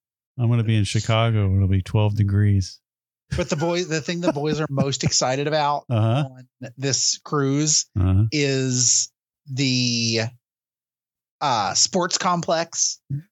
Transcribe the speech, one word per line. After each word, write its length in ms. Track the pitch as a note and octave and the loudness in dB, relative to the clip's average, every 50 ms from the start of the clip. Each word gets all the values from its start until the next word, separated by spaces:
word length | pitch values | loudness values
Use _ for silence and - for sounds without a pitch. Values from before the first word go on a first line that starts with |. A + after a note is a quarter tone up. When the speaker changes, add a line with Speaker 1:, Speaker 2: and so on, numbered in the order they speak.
| _ _ _ _ _ _ _ - | _ _ _ _ _ _ _ -2
Speaker 1:
I'm 120 | A#2+ A2+ | 0 2
gonna 140 | A#2+ A#2 A2 | 2 2 2
be 140 | A2 A2+ G#2+ | 2 2 2
in 80 | G2+ | 2
Chicago. 680 | - - A2 - - A2+ A2 A2+ A#2 A2+ G#2+ G2+ F#2+ F#2+ | 2 0 -2 0 2 2 2 2 2 2 2 2 2 4
It'll 140 | G2 G2+ F#2 | 2 4 4
be 140 | F#2+ F#2+ | 2 0
twelve 340 | F#2 - - A2 G#2+ G#2 G#2 | 0 0 2 2 2 2 2
degrees. 640 | G#2 G#2 G2 G2 G2+ G#2 G#2 G2+ G2 F#2 - - - _ _ _ _ _ _ _ _ _ _ - | 2 2 2 4 4 4 4 4 2 2 -2 -6 -14 _ _ _ _ _ _ _ _ _ _ -4
Speaker 2:
But 140 | F3 F3 - | -4 -2 -2
the 80 | F#3 D3 | -2 0
boy, 260 | D#3+ E3+ F3 F3 F3+ | 0 0 0 0 -2
the 160 | D3+ D#3 D#3+ | -2 -4 -4
thing 220 | C#3 - F3 E3+ | -4 -4 -4 -6
the 100 | E3+ F3+ | -6 -6
boys 300 | D4+ C#3+ C#3+ D#3 D3+ D3 | -6 -6 -4 -2 -2 -2
are 60 | D#3 D3 | -4 -2
most 340 | C#3 C#3 C3+ C#3 C3 - - | -2 -2 -2 -2 -2 -2 -4
excited 420 | D3 - - D3+ B2+ C3 C3+ D3 D3+ | -2 0 0 0 0 0 -2 -2 -2
about 360 | D3+ D#3 D3 C#3+ D3 C#3+ - - | -2 0 0 0 -2 -4 -4 -2
Speaker 1:
Uh-huh. 400 | B2+ A2 G#2+ A2+ A2+ C#3 D3+ C3 | -2 0 2 2 0 0 -2 -4
Speaker 2:
on 160 | B2+ B2+ B2+ - _ _ B2+ A#2+ - - | -8 -14 -20 -20 _ _ -18 -16 -10 -6
this 400 | C3+ C#3 B2+ - - - - - - | -2 -2 0 0 0 -2 -4 -4 -6
cruise 640 | - D#3 D3 C#3 C3+ C#3 C#3+ D3+ D3+ D3 - - - _ - | -4 -2 0 0 0 0 0 0 0 0 0 -2 -2 _ 0
Speaker 1:
Uh-huh. 280 | F#2 F#2+ F#2 F#2+ G#2+ A2+ | 0 2 4 2 2 2
Speaker 2:
is 800 | - D3+ C#3+ C#3 C3+ C3+ C3 C3 B2+ B2 B2 A#2+ - - - - _ _ _ _ _ _ _ D3 | 0 0 0 0 0 0 -2 -2 0 0 0 2 2 0 -2 -4 _ _ _ _ _ _ _ -10
the, 720 | C3+ B2+ C#3+ C3 B2+ B2+ B2 A#2+ A#2+ A#2 A#2 A2+ A2+ A2+ A2 A#2 - - _ _ _ _ _ _ _ _ _ _ _ _ _ _ _ _ _ _ _ _ | -4 -2 0 0 0 2 0 0 0 0 0 0 0 -2 -2 -4 -6 -12 _ _ _ _ _ _ _ _ _ _ _ _ _ _ _ _ _ _ _ _
uh, 320 | D3+ C#3+ B2+ A2 G2+ F#2 F#2 | -2 -2 0 0 0 -2 0
sports 440 | - - - - F#3+ F3 F3+ - - | -2 -2 0 0 -2 -2 -2 -2 -2
complex. 840 | - F#3 F3+ E3+ E3 - F3 D#3+ E3+ E3+ - - - - - - _ - C#3 C#3+ D#3+ _ | -2 -2 -2 -2 -2 -2 -2 -2 -2 -4 -4 -4 -4 -4 -4 -8 _ -10 -10 -10 -10 _